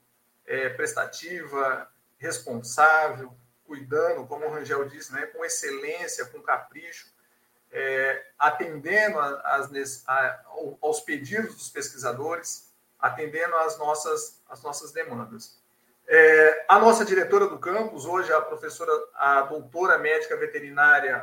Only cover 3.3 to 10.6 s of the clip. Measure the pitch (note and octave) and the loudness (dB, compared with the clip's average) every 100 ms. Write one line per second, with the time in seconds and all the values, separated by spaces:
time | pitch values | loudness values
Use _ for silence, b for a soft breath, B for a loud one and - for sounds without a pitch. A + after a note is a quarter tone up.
3.3 | - _ _ - C#3+ C3 D3+ E3+ D#3+ C3 | -18 _ _ -20 -16 -4 0 0 0 -6
4.3 | D3 D#3 D3+ C3+ C#3 C#3 D3 C3 C3+ D3+ | -8 -8 -8 -6 -4 -4 -8 -12 -10 -10
5.3 | D#3+ E3 - D3 C#3 C#3+ E3+ F3 - - | -8 -6 -6 -6 -8 -8 -8 -8 -8 -10
6.3 | - - C3 - D3+ E3+ - - _ _ | -10 -4 -4 -6 -20 -20 -20 -20 _ _
7.3 | _ _ _ _ C3+ C3+ C3+ C3+ C3+ - | _ _ _ _ -8 -4 -2 -2 -2 -8
8.3 | - D3+ - E3 D#3 D3+ G3+ G#3+ D#3+ C#3+ | 0 0 0 -6 -8 0 2 2 0 -2
9.3 | C#3 C#3+ C#3 C3+ C#3 C3+ - - C3+ C3 | -4 -2 -2 -2 -8 -8 -8 -4 0 0
10.3 | - - - | -4 -14 -12